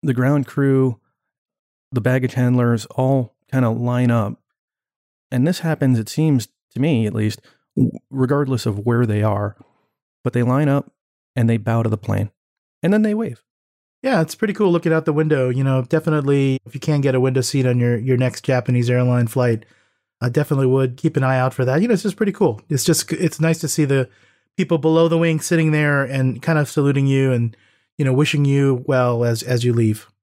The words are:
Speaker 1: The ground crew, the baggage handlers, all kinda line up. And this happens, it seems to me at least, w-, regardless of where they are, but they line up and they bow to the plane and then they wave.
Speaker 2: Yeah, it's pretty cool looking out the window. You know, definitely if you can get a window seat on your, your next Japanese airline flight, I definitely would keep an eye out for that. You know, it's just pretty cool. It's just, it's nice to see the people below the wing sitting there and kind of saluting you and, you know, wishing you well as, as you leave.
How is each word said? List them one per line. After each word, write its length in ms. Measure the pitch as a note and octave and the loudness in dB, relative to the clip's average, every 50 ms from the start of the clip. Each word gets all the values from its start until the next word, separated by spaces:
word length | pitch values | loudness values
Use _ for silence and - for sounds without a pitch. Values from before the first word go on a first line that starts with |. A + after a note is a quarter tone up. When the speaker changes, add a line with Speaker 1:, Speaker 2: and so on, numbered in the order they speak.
| - | -2
Speaker 1:
The 100 | D3+ B2+ | -4 -2
ground 340 | A#2 B2+ C3+ D3 C#3+ C3+ - | 0 0 2 2 0 -2 -4
crew, 520 | - - C#3 C#3 C3+ C3+ C3 C3 A#2+ _ _ _ _ _ _ _ _ _ _ _ _ _ _ _ _ _ _ _ | -2 0 0 2 2 2 2 0 -2 _ _ _ _ _ _ _ _ _ _ _ _ _ _ _ _ _ _ _
the 100 | - B2 | -6 -2
baggage 340 | G#2 B2+ B2 C3 B2+ B2 - | -2 0 0 0 0 -2 -2
handlers, 500 | B2+ B2 B2 B2 B2 A#2+ A#2+ A#2 A2+ - - | 0 0 2 2 2 2 2 0 0 -2 -6
all 480 | - - C3 C3 C3+ C3+ B2 G#2+ _ _ _ _ | -6 -4 0 0 0 0 -2 -4 _ _ _ _
kinda 180 | - C3 B2+ A#2 | -2 0 0 0
line 420 | A2+ A#2 A#2+ A#2+ B2 B2 B2+ A#2+ | 0 -2 -2 -2 0 0 0 2
up. 280 | A#2 A#2 G#2+ G2+ A#2 - _ _ _ _ _ _ _ _ _ _ _ _ _ _ _ _ _ _ | 2 0 0 -2 -6 -12 _ _ _ _ _ _ _ _ _ _ _ _ _ _ _ _ _ _
And 160 | - B2+ B2+ D#3+ | -2 0 0 0
this 120 | F3+ - | 0 -2
happens, 400 | - E3 D#3+ - D3 C3 B2+ A2+ | -2 -4 -2 0 2 2 2 0
it 100 | A2 G#2+ | 0 -4
seems 380 | - - D#3 D#3+ D3 B2+ A2 - _ _ _ _ | -4 -2 0 2 2 0 0 -4 _ _ _ _
to 100 | _ A#2+ | _ -4
me 260 | C3 D#3+ D#3+ A#2 A2+ G#2 | -2 0 0 0 0 -2
at 80 | - | -2
least, 260 | A2+ A2 G#2+ G2+ - _ _ _ _ _ _ _ | -2 -2 -2 -4 -6 _ _ _ _ _ _ _
w-, 220 | - C3+ - - - _ _ | -2 -2 -2 -2 -8 _ _
regardless 560 | - C3+ C3 B2 D3 C#3+ D3 C3 C3 A#2 - | -4 -4 -2 0 0 -2 0 -2 -4 -4 -2
of 200 | B2 G2+ G2+ G2+ | -4 -6 -4 -2
where 200 | A#2 A#2+ A#2 B2 | -2 0 0 0
they 180 | A2+ G#2 G#2+ G#2+ | 0 0 0 0
are, 320 | G#2+ G#2 G2+ G#2 G#2 G#2 _ - _ _ _ _ _ _ _ _ _ _ _ _ | 0 -2 -2 -4 -6 -8 _ -20 _ _ _ _ _ _ _ _ _ _ _ _
but 100 | B2 - | -4 -2
they 100 | B2 A#2+ | 0 0
line 260 | A#2+ B2 C3+ D3+ D3 | 0 0 0 2 2
up 220 | C#3 C#3+ - - _ _ _ _ _ _ _ _ _ | 0 0 -2 -6 _ _ _ _ _ _ _ _ _
and 140 | - A#2 A2+ | 0 0 2
they 80 | A#2 A2+ | 2 0
bow 240 | G#2 A2 A2+ A#2 | 0 -2 -2 0
to 80 | A2+ A2+ | 0 -2
the 80 | G#2+ G2+ | -4 -4
plane 320 | - - G2+ G2+ G#2 G#2 _ _ _ _ _ _ _ _ _ _ - | -4 -4 -4 -2 -4 -6 _ _ _ _ _ _ _ _ _ _ -2
and 100 | E3 G3 | 0 2
then 80 | G#3+ | 2
they 120 | G#3+ G#3+ G#3 | 2 0 -2
wave. 300 | G#3+ A3+ - A#2+ - _ _ _ _ _ _ _ _ _ _ _ _ - | -4 -6 -8 -10 -12 _ _ _ _ _ _ _ _ _ _ _ _ -4
Speaker 2:
Yeah, 180 | C4 C4+ F#3 | 0 0 0
it's 140 | E3 D#3+ - | 0 -2 -2
pretty 180 | - - G#3+ G3+ | -4 -4 -4 -2
cool 180 | - G#3+ F#3+ | 0 0 2
looking 220 | F3 E3+ E3 E3+ D#3+ | 2 2 0 0 0
out 120 | D#3+ D#3 | 0 0
the 80 | - D3+ | 0 0
window. 360 | D3 D#3+ D#3 D#3 C#3 B2+ B2+ | 0 0 0 2 0 0 0
You 140 | B2 C3 C3+ | 0 0 0
know, 180 | C3+ C3 C3 | 0 0 0
definitely 760 | B2 B2+ - D#3 D#3 E3 D#3 D3+ C#3+ C3+ C#3 C#3+ C3+ C3+ C3 C3 _ | 0 0 -2 -2 0 0 -2 0 0 2 2 2 2 0 0 -2 _
if 80 | - - | -12 -16
you 60 | C3+ | -10
can 220 | - - D3+ D3 | -4 -2 -2 0
get 140 | C#3 C#3 B2+ | 0 0 0
a 40 | C3 | 2
window 220 | B2+ C3 C3 C3 | 0 2 0 0
seat 240 | B2 - - C#3 C3 | -2 0 0 0 0
on 140 | B2+ B2 B2 | 2 2 2
your, 180 | A#2+ A#2+ A#2+ A#2 | 2 0 0 -2
your 180 | A2 C3 B2+ | 0 0 0
next 280 | B2 B2+ B2+ B2 - - | 0 0 -2 -2 -6 -4
Japanese 460 | - C3+ B2+ B2 - B2 B2 A#2+ A#2 | -2 -2 0 0 0 0 0 2 2
airline 380 | B2 B2 B2 B2+ B2 B2 A#2+ A2+ | 2 2 2 2 2 2 0 0
flight, 380 | - C3 B2 B2 A#2 A2+ - _ _ _ _ _ _ _ _ _ _ _ | 0 0 0 0 0 -2 -4 _ _ _ _ _ _ _ _ _ _ _
I 80 | - B2 | -6 -2
definitely 380 | A#2 D#3+ D3 - D3+ C#3 C3+ C3 | 0 -2 -2 0 0 0 2 2
would 300 | C3 C3 C3+ C3 A#2+ B2+ | 2 2 0 0 -4 -2
keep 180 | - D#3+ D#3+ | -4 -2 0
an 80 | C#3+ C3 | 0 0
eye 160 | C3 C3 C3 | 0 0 2
out 140 | B2+ C3 - | 0 -2 -2
for 100 | - C3 | -2 -2
that. 160 | B2 B2+ D3+ | 0 2 0
You 60 | F#3+ A#3+ | 2 2
know, 60 | A#3+ | 0
it's 100 | E3+ - | 0 0
just 140 | G#3+ F3+ - | -4 -2 -2
pretty 140 | A3 G3+ | -2 -2
cool. 300 | G3 - G#3 D#3 A#2 G#2+ _ _ | 0 0 0 0 0 -2 _ _
It's 140 | D#3+ C3 - | -4 -2 0
just, 280 | - E3 - - - - | 0 0 0 0 -6 -4
it's 260 | - F3+ D#3+ - - | -2 -2 -4 -2 0
nice 200 | D#3 D#3+ E3 D#3+ | 0 0 0 -2
to 80 | - D3 | -4 -6
see 180 | - - D3+ | -2 -2 0
the 240 | C#3 C#3 C3+ B2+ - _ _ _ _ _ _ _ _ _ | 0 2 0 0 -2 _ _ _ _ _ _ _ _ _
people 220 | - F#3 C#3+ E3+ D#3+ | -6 -2 0 0 0
below 300 | C3+ D#3+ D#3+ E3 E3 E3 | 2 2 4 4 4 4
the 100 | E3 E3 | 2 2
wing 220 | E3 E3 D#3+ D#3 | 2 0 0 -2
sitting 320 | - - F3 E3 D#3+ D#3 | -2 -2 0 2 2 2
there 320 | D3+ D3+ D3+ D3 D3 C#3+ C#3 | 2 2 2 2 2 0 0
and 380 | B2 C3+ C3+ C3 C3 B2 A#2+ | -2 -2 0 0 0 0 -2
kind 180 | - - D#3+ D#3 | -2 -2 0 0
of 100 | D3 - | 0 0
saluting 380 | - - C#3+ C#3 C#3 C#3 C#3 C#3 | 0 0 0 2 2 2 2 2
you 240 | C3+ C3+ C3+ C3+ | 2 2 2 2
and, 240 | B2+ A#2+ A#2 A#2 A2 _ _ _ _ _ _ _ _ _ | 2 0 0 -2 -4 _ _ _ _ _ _ _ _ _
you 80 | D3+ | -2
know, 80 | C3+ B2+ | 0 2
wishing 300 | B2+ D3+ D3+ - D3 C#3+ | 2 0 0 2 0 2
you 400 | C#3 C#3 C#3 C#3 C#3 C3 B2 C3 - | 2 2 2 2 2 0 0 -2 -2
well 360 | C3+ C3 B2 B2 A#2+ A#2 A#2+ | 0 0 2 0 0 0 0
as, 180 | A#2+ A#2 A2+ | 0 -2 -2
as 220 | - - B2+ A#2+ A#2 | -2 -2 -2 0 0
you 100 | B2 A#2+ | 0 2
leave. 340 | A#2 A#2 A2 G#2+ A2 - _ _ _ | 2 2 2 0 -2 -8 _ _ _